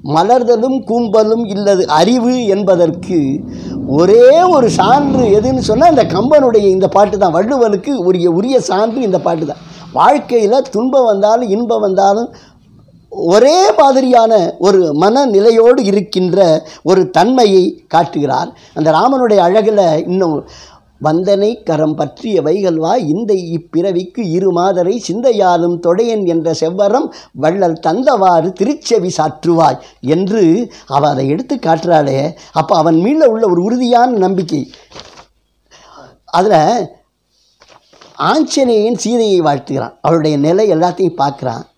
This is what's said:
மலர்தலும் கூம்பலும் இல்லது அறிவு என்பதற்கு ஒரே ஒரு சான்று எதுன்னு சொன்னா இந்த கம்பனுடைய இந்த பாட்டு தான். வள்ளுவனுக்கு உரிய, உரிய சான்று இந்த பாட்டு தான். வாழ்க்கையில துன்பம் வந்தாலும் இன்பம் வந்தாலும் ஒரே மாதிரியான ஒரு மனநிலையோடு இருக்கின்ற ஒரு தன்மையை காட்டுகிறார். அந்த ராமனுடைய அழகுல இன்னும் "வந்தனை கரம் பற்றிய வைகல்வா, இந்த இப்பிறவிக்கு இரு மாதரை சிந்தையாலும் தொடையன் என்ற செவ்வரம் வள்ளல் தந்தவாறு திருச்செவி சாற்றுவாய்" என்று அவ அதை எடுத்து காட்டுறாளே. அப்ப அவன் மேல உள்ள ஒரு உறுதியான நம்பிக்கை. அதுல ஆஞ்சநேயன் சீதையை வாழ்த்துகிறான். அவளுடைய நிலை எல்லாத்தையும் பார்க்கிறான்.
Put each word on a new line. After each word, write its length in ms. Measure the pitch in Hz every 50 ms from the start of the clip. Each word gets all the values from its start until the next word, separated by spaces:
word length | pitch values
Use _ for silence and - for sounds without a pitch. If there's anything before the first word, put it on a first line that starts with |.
| -
மலர்தலும் 800 | 139 147 160 175 208 240 254 247 220 240 220 233 262 262 262 -
கூம்பலும் 600 | - 226 240 240 220 190 220 220 214 226 233 233
இல்லது 400 | 196 202 196 208 202 202 185 180
அறிவு 580 | - 151 156 170 208 247 254 226 247 254 254 240
என்பதற்கு 920 | 202 190 202 208 190 185 170 175 160 165 - - - 185 165 143 135 139 - - - - - - - - - -
ஒரே 560 | - 131 147 170 180 214 233 240 254 285 330 359
ஒரு 260 | 370 349 285 247 208
சான்று 720 | - - 180 208 247 285 285 277 262 262 247 214 196 214
எதுன்னு 160 | 214 254 269
சொன்னா 300 | 254 - - 214 240 311
இந்த 160 | 349 320 254 214
கம்பனுடைய 640 | 160 160 185 220 269 302 294 269 240 226 214 202
இந்த 220 | 196 185 190 196
பாட்டு 300 | - - 196 208 196 208
தான். 160 | 190 202 180 156
வள்ளுவனுக்கு 600 | 170 - 226 285 262 233 220 202 185 185 - 285
உரிய, 380 | 233 175 180 185 180 170 175
உரிய 300 | 165 175 202 254 262 247
சான்று 400 | - - - 190 214 233 220 269
இந்த 180 | 247 202 185 175
பாட்டு 260 | - 175 170 160 156
தான். 120 | 143 - - - - - - - - -
வாழ்க்கையில 680 | 127 165 220 285 285 - - 240 233 214 196 233 269
துன்பம் 440 | - - - 202 240 262 254 269 247
வந்தாலும் 440 | 226 208 196 202 208 226 240 254 208
இன்பம் 320 | 196 220 240 214 233 220
வந்தாலும் 520 | 208 196 190 190 196 196 202 220 233 - - - - - _ _ _ _ _ - _ _ _ _ _ _
ஒரே 640 | - - 160 170 185 214 247 277 320 370 381 415 427
மாதிரியான 760 | - 294 277 269 269 269 254 247 240 226 226 226 208 170 175 - -
ஒரு 340 | - 196 196 190 180 160 143
மனநிலையோடு 920 | 147 175 202 226 269 285 254 202 196 208 233 233 226 226 240 254 277 233
இருக்கின்ற 840 | 196 196 208 185 - - 185 185 180 165 190 196 165 156 165 - - - - _
ஒரு 260 | 151 190 190 185 185
தன்மையை 760 | - 165 180 233 262 262 240 208 190 185 180 - - - _
காட்டுகிறார். 680 | _ - 165 175 - - 160 143 131 127 135 165 - - _ - _ _
அந்த 180 | 160 156 160
ராமனுடைய 480 | 156 160 208 262 269 254 247 233 214 196
அழகுல 680 | 175 175 190 220 202 214 220 202 190 165 156 156 - 170
இன்னும் 360 | 180 190 190 165 151 139 - - - - - - - _ _ _ _ _
"வந்தனை 640 | 135 151 156 170 185 202 202 190 202 214 240 233 -
கரம் 320 | - 160 147 156 156 156
பற்றிய 460 | 147 151 139 - - - 233 202 170
வைகல்வா, 540 | 139 151 170 202 196 185 165 160 160 170 208
இந்த 360 | 254 190 147 156 202 233 202 208
இப்பிறவிக்கு 840 | 190 175 165 170 160 165 _ - 160 175 196 180 175 185 175 _ 254
இரு 320 | 226 175 160 180 190 190
மாதரை 460 | 180 170 175 196 190 180 175 180 226
சிந்தையாலும் 840 | 240 - - 170 220 240 269 226 202 190 180 175 170 170 175 175 170
தொடையன் 460 | 170 170 175 196 233 233 226 214 196
என்ற 280 | 170 165 165 156 165 160 -
செவ்வரம் 540 | 160 160 180 190 202 202 208 262 311 - - - - _ _
வள்ளல் 460 | - 139 156 175 196 185 170 165 160 -
தந்தவாறு 640 | 170 - 226 262 294 262 208 190 185 175 165 156 190
திருச்செவி 580 | 185 - 196 254 294 302 - - 233 214 175 180 -
சாற்றுவாய்" 600 | - 151 151 147 - - 165 170 165 160 143 131 135 - - _ _
என்று 680 | - 127 156 175 196 180 208 226 190 160 165 220 240 - - - -
அவ 220 | - 123 143 147 147
அதை 180 | 143 131 135
எடுத்து 280 | 135 147 185 247 - 294
காட்டுறாளே. 760 | - - 165 165 160 160 175 170 156 147 139 135 135 143 160 170 - - -
அப்ப 260 | _ 165 151 - 202
அவன் 240 | 165 156 170 160 160
மேல 260 | 175 233 302 320 320
உள்ள 220 | 247 220 220 226 202
ஒரு 140 | 175 170 180
உறுதியான 540 | 214 240 247 254 233 240 233 240 262 240
நம்பிக்கை. 540 | 208 185 185 190 180 180 160 165 143 123 - - - - _ - - - - - - - _ _ _ _ _ _ _ _ _ _ _ _ _ - - 135 131 _ _ _
அதுல 600 | - - 170 185 220 202 160 156 175 233 - 92 - - _ _ _ _ _ _ _ _ _ _ _ _ _ - _ _ _ _ _ _ _ - - _
ஆஞ்சநேயன் 840 | - 147 170 226 320 302 247 - 294 269 247 233 214 208 226 240
சீதையை 440 | 185 - 202 240 240 226 214 190 180
வாழ்த்துகிறான். 520 | 165 151 143 135 - - 139 127 117 120 - _
அவளுடைய 360 | - 147 165 165 156 156 151
நிலை 340 | 143 143 156 170 196 220 208
எல்லாத்தையும் 440 | 165 156 175 180 165 175 190 175 170
பார்க்கிறான். 500 | - 139 139 139 - 135 123 113 127 - _ _